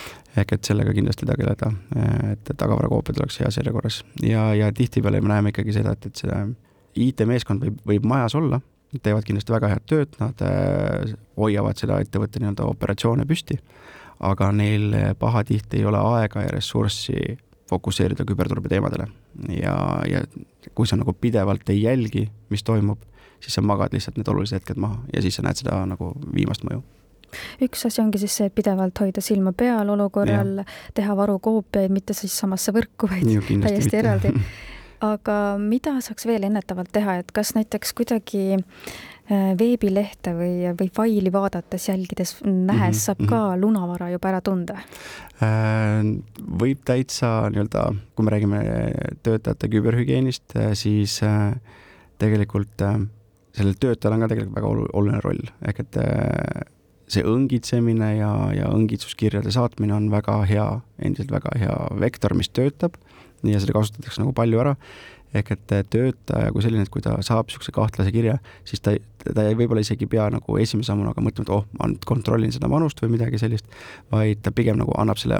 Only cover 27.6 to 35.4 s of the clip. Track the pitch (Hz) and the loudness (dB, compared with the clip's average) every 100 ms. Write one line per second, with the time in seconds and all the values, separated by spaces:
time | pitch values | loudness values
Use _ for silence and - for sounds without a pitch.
27.6 | 254 - 233 - 220 196 202 - 202 - | -4 -2 -4 0 0 0 -2 -2 0 0
28.6 | 202 190 185 - 196 196 - 202 190 180 | 0 2 0 0 -2 -2 0 2 2 2
29.6 | 247 226 202 202 202 202 202 202 202 196 | 2 2 0 0 0 0 2 2 2 -2
30.6 | 196 - - - 208 202 202 190 220 220 | -8 -14 -8 -4 0 2 2 2 2 0
31.6 | - 202 190 190 - - 196 - 196 190 | 0 0 2 0 -2 -6 -4 -2 -2 -2
32.6 | - 214 - - 202 185 113 107 - 101 | 0 0 -2 -2 -2 2 4 4 2 2
33.6 | 208 101 - 214 220 - - - - - | 2 2 2 2 2 2 2 0 -2 -6
34.6 | - - - - 214 214 - 208 | -18 -18 -20 -4 -2 -2 0 0